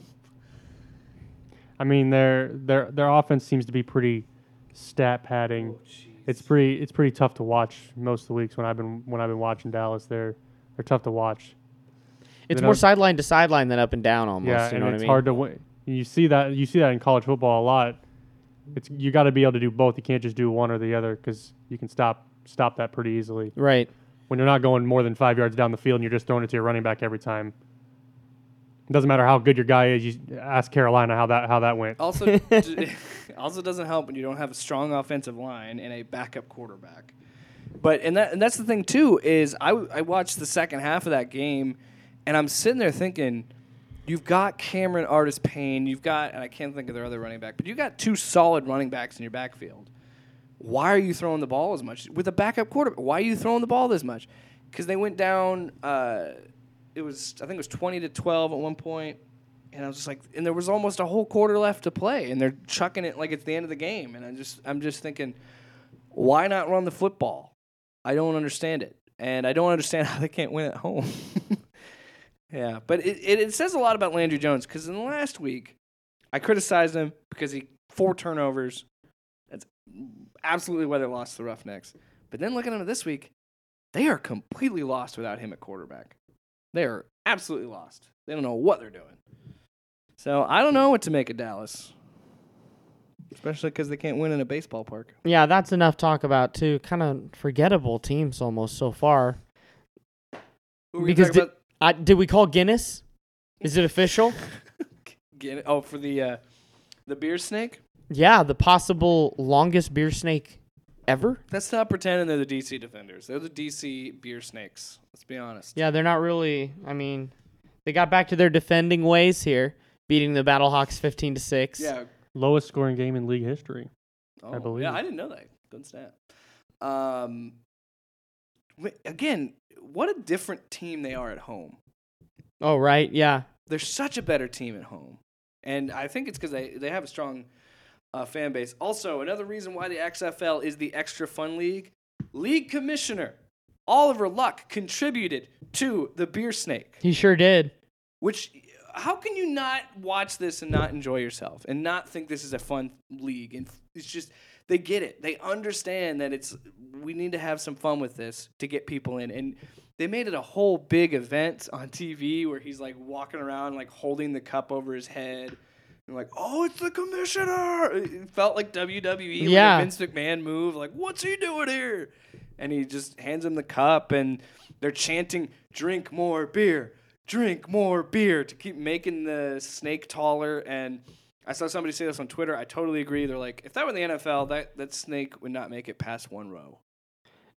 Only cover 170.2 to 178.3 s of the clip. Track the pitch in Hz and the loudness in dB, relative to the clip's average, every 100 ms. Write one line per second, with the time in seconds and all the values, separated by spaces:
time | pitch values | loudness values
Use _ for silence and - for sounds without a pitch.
170.2 | 147 165 160 160 170 156 147 233 381 370 | -4 -4 -4 -2 -2 -4 -10 -8 -10 -6
171.2 | 370 392 370 311 285 262 254 220 139 _ | -6 -4 -4 -4 -4 -2 -4 -6 -8 _
172.2 | _ - - - 139 147 135 139 135 - | _ -20 -20 -12 -6 -4 -4 -8 -12 -14
173.2 | 143 160 165 156 143 - 143 156 - 143 | -8 -6 -4 -6 -6 0 4 4 2 0
174.2 | 135 127 - _ _ - 147 143 - 165 | 0 -6 -10 _ _ -6 -6 -4 -4 -4
175.2 | 175 180 160 _ _ - 160 185 175 170 | -4 -6 -8 _ _ -8 -4 -4 -6 -4
176.2 | 175 165 147 190 208 160 113 _ _ _ | -2 -2 -4 2 2 2 -4 _ _ _
177.2 | - 220 233 170 - 202 196 180 165 220 | -8 -2 0 -2 -2 0 2 0 0 2
178.2 | 208 | 4